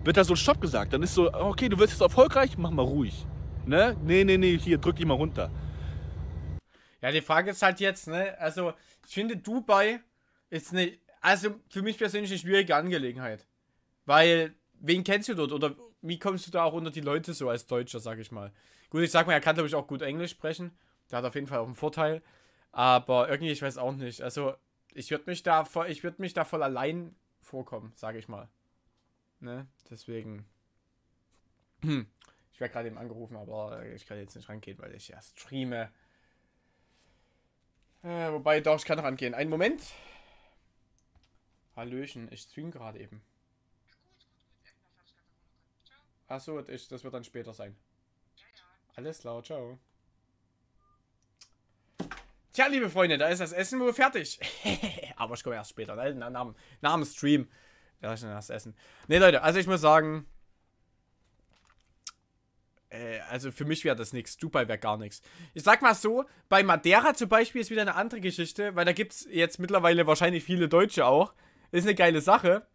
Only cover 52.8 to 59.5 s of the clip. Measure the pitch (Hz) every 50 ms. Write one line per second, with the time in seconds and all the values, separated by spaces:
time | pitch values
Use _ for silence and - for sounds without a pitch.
52.8 | 240 196 160 185 185 175 156 139 147 160 180 180 185 156 170 175 190 185 262 262
53.8 | 247 247 240 - 262 269 262 233 - - - - - - - - - 214 202 -
54.8 | - 202 - - - - - - 117 113 120 117 - 131 120 110 107 - - -
55.8 | 110 110 107 107 123 139 147 131 117 120 123 123 123 120 104 _ - _ - -
56.8 | - 143 160 170 151 107 - - - 143 147 143 127 - _ _ _ _ _ _
57.8 | _ _ _ _ - 107 113 113 120 110 104 104 107 - 117 110 - 117 107 _
58.8 | _ - - _ - - 151 175 190 185 156 131 - 156